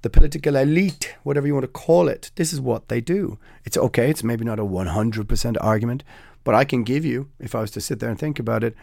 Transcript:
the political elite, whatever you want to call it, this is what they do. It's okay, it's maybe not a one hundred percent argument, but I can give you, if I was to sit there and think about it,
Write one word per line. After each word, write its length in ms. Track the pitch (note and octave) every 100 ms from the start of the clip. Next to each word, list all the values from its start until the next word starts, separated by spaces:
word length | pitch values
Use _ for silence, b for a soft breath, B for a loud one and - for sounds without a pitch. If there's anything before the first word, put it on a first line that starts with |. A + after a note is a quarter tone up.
the 80 | -
political 440 | - D3+ D3 D3
elite, 600 | C#3 C#3 D#3+ F#3+ D3 - -
whatever 240 | C#3+ C#3+ C#3+
you 80 |
want 100 | C#3
to 40 | B2+
call 400 | - - E3+ D#3+
it, 220 | - -
this 180 | - D#3+
is 80 | D3
what 280 | B2+ A2 -
they 120 | A#2
do. 380 | A#2 F#3+ F#3+ G#2+ b b
It's 140 | - -
okay, 320 | A2+ - B2
it's 120 | D#3
maybe 220 | A2+ A#2
not 140 | A2+ G#2+
a 60 |
one 240 | G2+ F#2 F#2
hundred 400 | F#2+ A#2 A2 G#2
percent 280 | G#2+ A2+ A2
argument, 420 | A2 A2 A#2 C3 B B B B
but 100 | -
I 100 | A2+
can 200 | C#3 B2+
give 200 | A#2 C#3
you, 260 | D#3+ A#2+ C#3 -
if 160 | A#2+
I 60 | A#2
was 100 | G#2+
to 80 | -
sit 200 | - A2+
there 100 | A#2
and 80 | G#2
think 200 | D3+ C#3+
about 260 | A2+ A2+
it, 100 | A#2 -